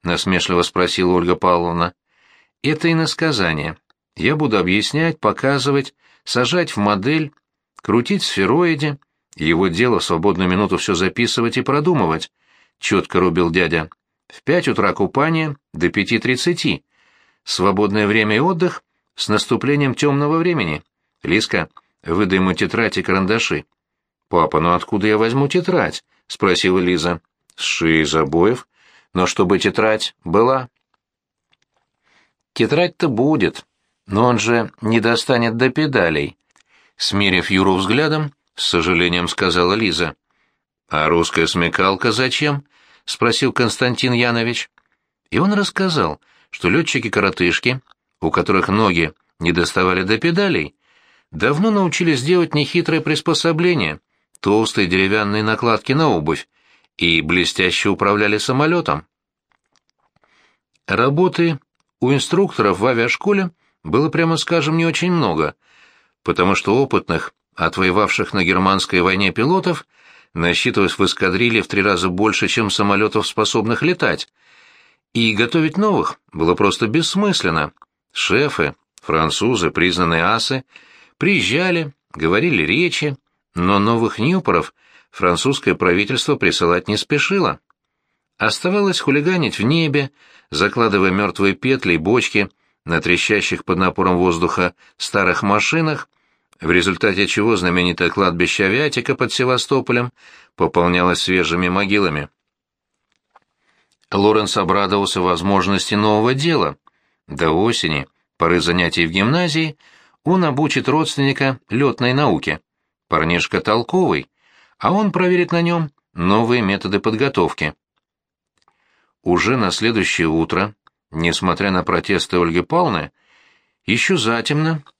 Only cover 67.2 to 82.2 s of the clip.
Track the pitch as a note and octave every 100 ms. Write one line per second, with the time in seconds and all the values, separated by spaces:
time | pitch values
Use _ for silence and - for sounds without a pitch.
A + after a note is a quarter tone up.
67.2 | - - _ - E2 - F#2 F#2+ G2 -
68.2 | F#2 G2+ F2 F#2 F#2+ F#2+ - F#2 F2+ F#2+
69.2 | G2 A2+ C3+ F#3 F#3 D#3 - _ - -
70.2 | _ E2+ E2+ E2 B2 G#2+ F2+ - F#2+ -
71.2 | F#2+ F#2+ A#2+ A2+ - G2 G2+ F2+ F#2 F2+
72.2 | G#2+ G2 - - G#2 - G2+ G2+ G#2 G#2+
73.2 | F#2+ - G#2 A#2 G#2+ A#2 D#3 F3+ A#2 D2+
74.2 | - _ _ _ - _ _ _ _ A#2+
75.2 | A2+ G#2 A#2+ E3 D#3 F#3 G#3+ D3 D2+ -
76.2 | _ D#2 E2 - G2+ - A2 D3 D#3+ F#3+
77.2 | G#3 - F2+ D#2+ D2 - _ _ _ -
78.2 | - G#2+ C#3+ - D2 - _ _ - D#2
79.2 | D#2+ - A2+ A2+ D#2+ E2 F2 E2+ E2+ E2
80.2 | F2 A2+ - C3 - - - - _ -
81.2 | F3 F#3 - C#3 F#3 E3+ D3 - _ -